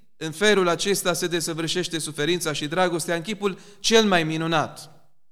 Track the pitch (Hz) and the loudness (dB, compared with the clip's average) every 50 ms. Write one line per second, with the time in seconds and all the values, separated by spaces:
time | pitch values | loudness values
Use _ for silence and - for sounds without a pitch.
0 | - - - - 156 160 147 - 202 214 208 196 180 175 165 165 - 202 196 - | -20 -20 -14 -10 -8 -8 -4 2 4 4 4 4 4 2 2 0 0 0 0 0
1 | - 185 170 165 180 170 165 170 160 175 165 156 160 156 - 185 170 160 160 160 | 0 -2 -2 0 -2 -2 -2 -2 -2 -4 -4 -4 -4 -2 -2 -2 -2 -4 -4 -6
2 | 147 151 143 - 147 156 180 175 160 160 147 135 - 147 165 180 185 180 170 165 | -6 -6 -4 -2 0 0 0 0 0 -4 -4 -4 -4 -4 0 2 2 2 0 -2
3 | 156 - 170 170 160 208 220 202 202 202 185 - - - - - - - 220 226 | -2 -2 -4 -4 -4 -6 -6 -2 -2 -4 -4 -4 -14 -20 -14 -4 0 4 4 6
4 | 220 208 185 170 160 156 160 160 165 165 165 156 135 107 - - - - - - | 6 6 4 2 2 2 -2 -2 -2 0 0 0 0 -2 -6 -14 -20 -20 -20 -20
5 | - - - - - - | -20 -20 -20 -20 -20 -20